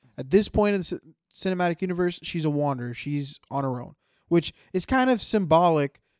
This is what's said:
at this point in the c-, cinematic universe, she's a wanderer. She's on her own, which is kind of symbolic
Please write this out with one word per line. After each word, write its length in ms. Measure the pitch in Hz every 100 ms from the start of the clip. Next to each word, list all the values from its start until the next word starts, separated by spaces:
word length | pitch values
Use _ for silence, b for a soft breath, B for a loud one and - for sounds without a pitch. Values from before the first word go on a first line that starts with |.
| _ -
at 120 | 131
this 180 | 185 208
point 260 | - 208
in 60 | 202
the 40 |
c-, 140 | 165 - 160 - _
cinematic 480 | - 190 185 175 165
universe, 360 | 185 175 180 175
she's 220 | - 170 156
a 40 |
wanderer. 420 | 147 147 131 120
She's 440 | 117 147 147 139 - -
on 140 | 139
her 160 | 135 120
own, 120 | 127 - _ _ -
which 240 | 170 - - b
is 120 | 185 -
kind 240 | 262 254
of 100 | 233
symbolic 800 | - 214 170 160 175 156 139 _ _ _